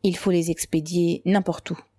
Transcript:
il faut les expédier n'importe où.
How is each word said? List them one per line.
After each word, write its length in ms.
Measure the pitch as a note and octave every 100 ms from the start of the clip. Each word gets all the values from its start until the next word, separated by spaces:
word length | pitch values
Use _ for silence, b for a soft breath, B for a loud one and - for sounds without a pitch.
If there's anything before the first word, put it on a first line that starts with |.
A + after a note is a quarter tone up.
il 140 | G3 E3+
faut 140 | G3
les 200 | F3 E3
expédier 680 | D#3+ - D#3+ D#3 F3 E3+ -
n'importe 480 | F3 G3 F3+ D#3+ -
où. 80 | E3+ -